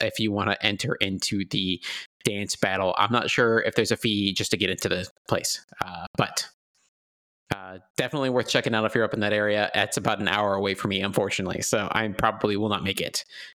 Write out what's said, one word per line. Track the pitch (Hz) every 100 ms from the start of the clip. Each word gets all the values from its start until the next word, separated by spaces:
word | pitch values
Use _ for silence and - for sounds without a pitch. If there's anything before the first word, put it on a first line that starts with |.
if | 113 -
you | 110
wanna | 101 101 101
enter | 104 104 - -
into | 98 95 - 101 92
the | - 92 87 - - - _
dance | 117 101 98 -
battle. | 101 95 95 -
I'm | 104
not | 120 -
sure | - 117 113
if | 113 -
there's | 107
a | 113
fee | 117 104 101
just | 92 -
to | 87
get | 95
into | 90 95
the | 90 92 - -
place, | 87 - - - -
uh, | 90 85 78 -
but, | - - - _ _ _ _ _ _ _ _ _ -
uh, | 98 92 92 - -
definitely | 127 147 131
worth | 123 -
checking | 131 113 110
out |
if | 110
you're | 117
up | 107
in | 110
that | 104
area. | 107 104 104 101
It's | 104 - -
about | 110 101
an | 95
hour | 104 101
away | 98 101
from | 95 104
me, | 98
unfortunately, | 98 113 98 - 92 -
so | - 110 104
I | 110 110
probably | 95 110 107 104 101
will | 107
not | 101
make | 95 98
it. | - - - - -